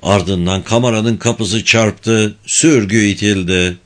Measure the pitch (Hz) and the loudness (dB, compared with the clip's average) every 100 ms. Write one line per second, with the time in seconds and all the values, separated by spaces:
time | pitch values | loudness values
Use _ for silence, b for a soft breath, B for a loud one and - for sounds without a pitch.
0 | 87 101 87 95 87 95 87 117 123 110 | 0 0 0 -2 -2 -2 -2 0 0 0
1 | 110 110 117 110 107 110 95 113 110 90 | 0 0 -2 -2 -4 -4 0 2 0 -2
2 | - 113 107 104 - - 165 143 104 113 | -2 0 0 -4 -6 0 4 4 2 2
3 | 104 98 104 101 90 92 90 90 | 0 0 0 -2 0 0 0 -4